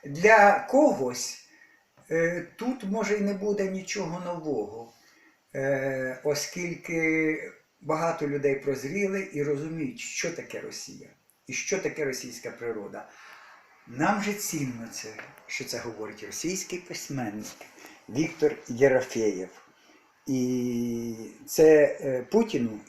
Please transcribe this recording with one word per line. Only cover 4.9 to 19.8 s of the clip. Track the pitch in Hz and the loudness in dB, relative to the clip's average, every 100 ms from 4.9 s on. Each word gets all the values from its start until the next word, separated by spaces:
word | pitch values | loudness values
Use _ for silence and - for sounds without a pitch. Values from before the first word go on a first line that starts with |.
| _ _ _ _ _ _ 139 | _ _ _ _ _ _ -4
е, | 135 135 135 131 131 131 | 0 0 0 -2 -4 -2
оскільки | 151 143 - 180 175 170 - 165 160 160 156 156 - - _ _ | -2 -2 -4 -6 -6 -6 -4 0 2 2 0 -2 -8 -16 _ _
багато | 139 156 165 165 147 | -4 0 0 -2 -2
людей | 143 139 139 | 0 2 2
прозріли | 143 131 131 196 196 196 185 | 0 -2 -4 -2 -2 -2 -4
і | 147 | -4
розуміють, | 143 139 160 160 135 117 | -2 -2 -4 -4 -6 -6
що | - - 175 | -10 -4 -4
таке | - - - | -6 -10 -10
Росія | - - - - - _ _ _ - | -10 -12 -14 -16 -20 _ _ _ -10
і | |
що | 131 - 185 | -8 -2 -2
таке | - - 139 | -2 -2 -4
російська | 127 127 - - | -4 -10 -10 -12
природа. | - 117 107 98 104 - - - - - - _ _ - | -8 -6 -6 -8 -12 -16 -20 -20 -20 -20 -20 _ _ -16
Нам | 120 180 208 | 0 2 2
же | 196 | 0
цінно | 202 - 160 131 117 113 | -4 -4 -4 -4 -6 -10
це, | - - - - - - | -12 -12 -14 -18 -20 -12
що | - | -10
це | 123 117 | -8 -8
говорить | 117 104 107 104 | -8 -8 -10 -10
російський | 101 - 165 185 - 180 | -12 -6 -4 -4 -6 -10
письменник | - 160 - 139 113 104 110 - - - - - - | -10 -12 -8 -6 -4 -6 -10 -16 -20 -20 -20 -20 -6
Віктор | 113 160 - 151 - - | -2 -2 2 0 0 -8
Єрофеєв. | 117 139 127 - 117 107 92 95 - - _ | 4 6 6 2 0 0 0 -8 -12 -20 _